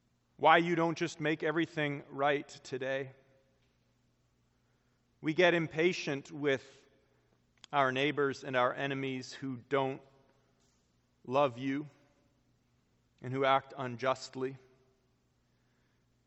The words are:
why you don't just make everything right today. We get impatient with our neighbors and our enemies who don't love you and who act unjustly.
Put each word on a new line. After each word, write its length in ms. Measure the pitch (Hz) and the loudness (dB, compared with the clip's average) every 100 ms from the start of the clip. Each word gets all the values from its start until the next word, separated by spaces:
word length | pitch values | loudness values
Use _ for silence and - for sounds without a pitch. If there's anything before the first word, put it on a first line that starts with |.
| _ _ _ - | _ _ _ 0
why 200 | 147 170 | 6 6
you 180 | 170 165 | 4 2
don't 220 | 170 160 | 0 -2
just 240 | 170 - | -6 -4
make 200 | 151 156 | -4 -2
everything 600 | 160 160 160 156 147 143 139 | -2 -2 -2 -2 -4 -4 -10
right 380 | 139 143 147 - - | -2 0 0 -4 -16
today. 460 | - 127 131 135 131 - _ _ _ _ _ _ _ _ _ _ _ _ _ _ _ _ _ _ _ _ | -10 -8 -4 -6 -8 -14 _ _ _ _ _ _ _ _ _ _ _ _ _ _ _ _ _ _ _ _
We 120 | 151 | -2
get 200 | 156 175 | 4 6
impatient 760 | 170 156 151 180 170 165 139 139 | 6 2 2 2 0 -4 -6 -6
with 320 | 156 143 135 - - _ _ _ _ _ _ _ _ - | -2 0 0 -2 -20 _ _ _ _ _ _ _ _ -4
our 200 | 143 131 | 0 2
neighbors 520 | 131 147 139 139 123 | 2 0 0 -2 -2
and 120 | 139 131 | -2 2
our 180 | 123 | 2
enemies 580 | - 139 135 135 131 123 | 0 -4 -4 -4 -6 -10
who 260 | - 135 123 - | -10 -8 -8 -2
don't 320 | 139 135 139 - _ _ _ _ _ _ _ _ _ _ _ - | 0 0 -4 -14 _ _ _ _ _ _ _ _ _ _ _ -2
love 320 | 131 143 120 | 2 2 0
you 300 | 135 139 147 - _ _ _ _ _ _ _ _ _ _ _ _ | -4 -4 -8 -16 _ _ _ _ _ _ _ _ _ _ _ _
and 80 | 127 | -6
who 140 | 131 135 | 0 4
act 280 | 135 - - | 2 0 -8
unjustly. 800 | 127 120 131 131 - 131 131 135 - _ _ _ _ _ _ _ _ _ _ _ _ _ _ _ | -8 -2 0 0 -4 -8 -8 -8 -20 _ _ _ _ _ _ _ _ _ _ _ _ _ _ _